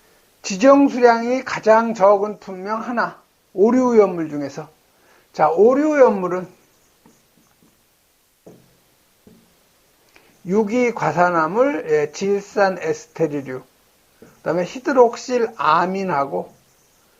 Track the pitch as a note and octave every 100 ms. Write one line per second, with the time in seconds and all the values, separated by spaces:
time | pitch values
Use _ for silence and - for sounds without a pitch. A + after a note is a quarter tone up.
0 | _ _ _ _ - F#3+ B3+ C#4 C#4 A3+
1 | A#3+ A#3 A#3 B3+ B3+ - G#3+ A3 A#3 A3
2 | F#3+ G3+ G#3 G#3 - F#3+ F#3+ A3 A3 A#3+
3 | F3+ - _ _ _ F#3+ G#3 B3+ B3+ A#3
4 | G3 F3 D#3 D3 C#3 - D3+ _ _ _
5 | _ _ _ - D#3 E3 G#3+ C4+ D4+ D4+
6 | A#3+ G3+ F3+ F3+ F3+ - _ _ _ _
7 | _ _ _ _ _ _ _ _ _ _
8 | _ _ _ _ - - _ _ _ _
9 | _ _ _ _ _ _ _ _ _ _
10 | _ _ _ _ F3 G3 G#3 B3 A#3+ A3+
11 | D#3 D#3 F3 F3 D#3 G3+ C4+ D4 D#3+ D3+
12 | D3 - G3 G3+ G3 - G3 F#3 D#3+ D3+
13 | - - D#3+ C#3+ C3 B2+ - _ _ _
14 | _ _ - _ - E3 F3 C4 C#4+ C4+
15 | A#3+ A#3 - B3 A3+ A3+ D3+ D#3+ F3+ F#3+
16 | F#3+ D3 C#3 F3+ F3+ _ _ _ _ _
17 | _ _